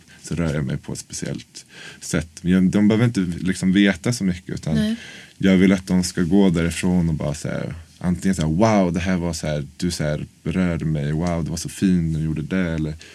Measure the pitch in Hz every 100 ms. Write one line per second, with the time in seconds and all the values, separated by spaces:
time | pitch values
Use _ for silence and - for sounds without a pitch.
0 | - - - 80 82 73 65 - - -
1 | - - - - - - - - - -
2 | - 85 80 - 85 92 92 104 104 110
3 | 120 110 87 82 90 95 95 95 101 87
4 | 120 120 95 87 - - - 220 214 226
5 | - - - - 95 90 95 98 - 92
6 | 87 - 82 98 95 82 82 80 92 90
7 | 82 73 73 73 - - - 85 - -
8 | 90 87 95 92 78 80 113 104 90 85
9 | 92 90 85 82 78 76 71 - 90 85
10 | 76 73 - _ 82 87 90 82 78 78
11 | 71 78 87 82 73 82 73 - 98 90
12 | 80 78 78 76 71 95 87 80 78 78
13 | -